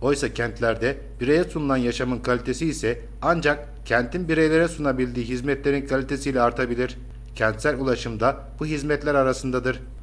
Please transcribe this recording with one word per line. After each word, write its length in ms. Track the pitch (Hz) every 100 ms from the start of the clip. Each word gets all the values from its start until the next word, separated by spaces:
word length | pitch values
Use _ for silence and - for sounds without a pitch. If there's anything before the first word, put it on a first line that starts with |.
Oysa 340 | 131 139 120
kentlerde 640 | - 120 107 117 110 117 139 - -
bireye 240 | 123 156
sunulan 320 | 170 165 143 131
yaşamın 420 | 120 117 127 120
kalitesi 480 | - 123 123 127 160
ise 340 | 135 110 120 - -
ancak 460 | 147 170 151 139 - - -
kentin 420 | 117 123 175 165
bireylere 400 | 160 156 160 170
sunabildiği 580 | 165 143 127 123 120 113
hizmetlerin 600 | 123 135 131 143 139 135
kalitesiyle 540 | 135 131 139 143 127
artabilir. 580 | 120 120 127 120 127 - - - -
Kentsel 460 | - 110 107 151 131
ulaşımda 560 | 131 117 120 110 120 139 - -
bu 60 | 156
hizmetler 480 | 151 143 143 143
arasındadır. 680 | 143 131 127 131 127 127 123 117 -